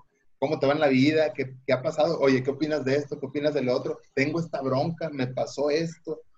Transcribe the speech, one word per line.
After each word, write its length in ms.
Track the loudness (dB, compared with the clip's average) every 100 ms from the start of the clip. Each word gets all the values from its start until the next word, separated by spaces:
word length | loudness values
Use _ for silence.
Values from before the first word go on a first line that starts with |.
| _ _ _ _
¿Cómo 180 | -2 0
te 60 | 2
va 60 |
en 60 | 4
la 80 | 4
vida? 460 | 6 4 4 2
¿Qué, 200 | -2 -8 -8 -2
qué 80 |
ha 80 | -2
pasado? 360 | 0 0 0 2
Oye, 220 | 4 4
¿qué 80 | 2
opinas 320 | -2 -2 -2 0
de 100 | 0
esto? 240 | -2 -6
¿Qué 60 | -8
opinas 280 | -4 -2
del 160 | 0 0
otro? 300 | 0 -2 -8 -6 -2
Tengo 240 | 0 0
esta 220 | -4 -6
bronca, 480 | -2 0 -2 -4 -6
me 180 | -4 -4
pasó 420 | -4 -6 -2 0
esto". 520 | 0 -2 -8 -12 -12 -14